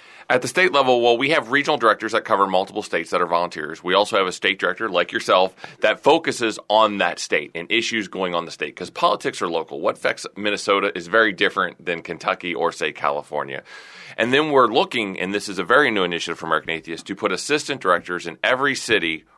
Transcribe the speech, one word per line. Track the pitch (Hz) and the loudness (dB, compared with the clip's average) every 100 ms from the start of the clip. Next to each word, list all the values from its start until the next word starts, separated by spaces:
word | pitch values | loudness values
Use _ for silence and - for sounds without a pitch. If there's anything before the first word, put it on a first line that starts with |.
| - - - | -20 -20 -2
At | 127 | 0
the | 131 | 0
state | 180 185 | 2 2
level, | 139 131 123 | 4 4 4
well, | 120 117 | 4 4
we | 135 | 2
have | 156 113 | 0 0
regional | 139 143 143 | 0 0 2
directors | 113 101 110 | 4 2 0
that | 110 - | -2 2
cover | 104 98 | 2 4
multiple | 92 95 104 | 2 0 -6
states | - 90 82 | -4 -4 -2
that | 90 | -2
are | 87 | 0
volunteers. | 85 87 85 76 80 | 0 -2 -6 -10 -8
We | 90 95 | 2 2
also | 104 104 | 4 2
have | 95 | 0
a | |
state | - 95 95 | 0 -2 0
director, | 92 90 113 | -2 -2 -2
like | 90 90 | -2 -2
yourself, | 113 - 95 92 - - - | -4 2 2 2 -4 -20 -2
that | 107 107 | 0 2
focuses | 143 160 156 - 117 101 - | 4 4 2 -2 -4 -4 0
on | 107 107 101 | 4 4 2
that | 87 78 | -2 -2
state | - 90 73 82 | -2 -2 -2 -10
and | 87 | -2
issues | 113 113 117 92 | -2 0 -4 -6
going | 95 92 85 | -4 -2 -2
on | 82 | -6
the | |
state, | - 76 - | -8 -10 -8
'cause | 90 | -12
politics | - 175 104 139 - | -2 0 0 -4 -4
are | 92 | -4
local. | 82 78 71 | -4 -6 -4
What | 95 - | -4 -2
affects | - - - - | -4 -4 -8 -6
Minnesota | 104 101 - 98 98 92 | -4 -4 0 0 0 -4
is | 85 | -2
very | 104 110 | 2 2
different | 90 98 98 90 - | 2 0 0 -4 -4
than | 85 85 | -8 -6
Kentucky | - 82 101 92 90 | -8 -6 -4 -4 -6
or, | 78 82 | -4 -4
say, | - 78 | -2 -6
California. | - 73 73 - 76 69 67 - - - - - - | -2 -2 -2 -6 -8 -6 -10 -14 -20 -20 -20 -18 -4
And | 117 | 4
then | 135 156 | 4 6
we're | 139 117 | 6 6
looking, | 123 190 123 104 95 | 4 0 -2 -4 -4
and | 92 | -4
this | 101 104 | -4 -4
is | 95 | -6
a | |
very | 90 127 139 | 4 4 4
new | 104 | 2
initiative | 90 85 - 82 | 0 -2 -6 -8
for | 85 | -2
American | 78 85 | -2 -2
Atheists, | 80 82 82 - | -8 -8 -12 -10
to | 98 | -6
put | 104 | -4
assistant | 90 - 147 147 135 | -4 -2 -4 -2 -4
directors | 95 85 - 87 85 | 0 0 -2 -8 -8
in | 76 | -4
every | 107 127 139 127 | 0 0 0 -2
city | - 104 85 80 - | 0 0 0 -6 -12